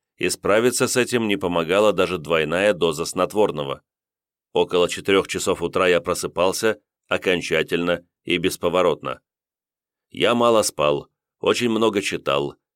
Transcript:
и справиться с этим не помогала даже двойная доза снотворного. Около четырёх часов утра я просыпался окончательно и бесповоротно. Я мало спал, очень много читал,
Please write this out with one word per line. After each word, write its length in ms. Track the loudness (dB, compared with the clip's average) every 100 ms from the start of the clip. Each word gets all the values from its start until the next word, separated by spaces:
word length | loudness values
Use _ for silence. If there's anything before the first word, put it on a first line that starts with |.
| _ _
и 120 | -4
справиться 580 | -2 0 2 2 0 0
с 100 | 0
этим 300 | 0 0 0
не 100 | -2
помогала 560 | -2 -2 0 2 2
даже 240 | 2 0 -2
двойная 560 | -2 -2 0 0 0
доза 320 | 2 0 -2 -4
снотворного. 760 | -2 -2 2 0 0 -8 -10 _ _ _ _ _ _ _
Около 380 | 0 2 2 0
четырёх 380 | -2 0 0 0
часов 340 | -4 -2 -2
утра 260 | -2 0 2
я 140 | 2
просыпался 760 | 0 -4 -6 -2 0 0 -2 -2 _ _ _
окончательно 1000 | -4 0 -2 0 -2 0 -2 -2 -4 -6 _
и 140 | -4 -2
бесповоротно. 840 | -2 -2 -2 2 2 0 -6 -12 _ _ _ _ _ _ _ _ _
Я 240 | -2 0 2
мало 260 | 4 4
спал, 460 | 2 0 0 0 -6 _ _ _
очень 300 | -2 0 0
много 320 | 2 2 0
читал, 540 | -4 -6 -2 -2 -2 -8 _